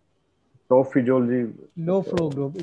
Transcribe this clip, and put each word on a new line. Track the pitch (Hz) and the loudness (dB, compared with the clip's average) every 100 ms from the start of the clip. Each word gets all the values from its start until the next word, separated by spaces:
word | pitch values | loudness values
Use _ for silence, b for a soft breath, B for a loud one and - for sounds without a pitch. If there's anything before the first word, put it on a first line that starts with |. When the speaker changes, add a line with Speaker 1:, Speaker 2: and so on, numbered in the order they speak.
| _ _ _ _ _ _ - | _ _ _ _ _ _ 2
Speaker 1:
low | 127 135 | 4 4
physiology. | 143 120 131 120 127 117 - - - | 2 2 2 2 0 -4 -8 -16 -8
Speaker 2:
Low | 165 190 | -2 -2
flow | - 185 160 | 0 -2 -2
group. | 139 139 180 | -4 -6 -8